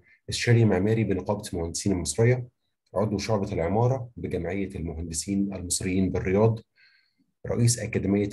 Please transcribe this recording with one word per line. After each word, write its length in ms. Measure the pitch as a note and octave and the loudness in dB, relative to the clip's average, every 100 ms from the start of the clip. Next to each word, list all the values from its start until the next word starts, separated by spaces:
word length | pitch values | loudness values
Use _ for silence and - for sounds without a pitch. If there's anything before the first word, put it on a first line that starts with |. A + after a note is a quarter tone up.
| _ _ - | _ _ -10
استشاري 360 | A2+ A#2+ A#2 G#2+ | -2 4 6 6
معماري 380 | F#2 G#2 A2+ | 4 2 2
بنقابة 380 | G2 F#2 G#2 G2+ - | 0 -2 -2 -4 -4
المهندسين 380 | F2+ E2 E2+ G2+ | -6 -6 -2 -2
المصرية، 560 | F2+ D#2+ - A#2 B2+ B2 _ _ _ _ F#2 | 0 -2 2 4 4 -2 _ _ _ _ -2
عضو 220 | G#2+ G2 | 0 -2
شعبة 360 | - G#2 F#2+ | 0 -2 -2
العمارة 560 | F2 E2 G#2 A#2+ C3 - - | -2 0 2 2 2 -4 -10
بجمعية 520 | - F2+ E2 G2 F#2+ E2+ | -6 -4 -4 -4 -6 -6
المهندسين 800 | E2 D#2 E2+ D#2+ G2+ G2 G2 F2+ | -8 -6 -8 -6 -2 -2 -2 -4
المصريين 560 | F2 - F#2+ F#2+ F#2 | -6 -4 -2 0 0
بالرياض، 480 | F2+ F#2 G2 A#2 A2 - _ _ _ _ _ _ _ - | 0 0 4 4 2 -6 _ _ _ _ _ _ _ -6
رئيس 320 | A2 A#2+ A#2+ | 2 2 2
أكاديمية 500 | - G2 F#2+ G2+ G2+ | -2 -4 0 0 0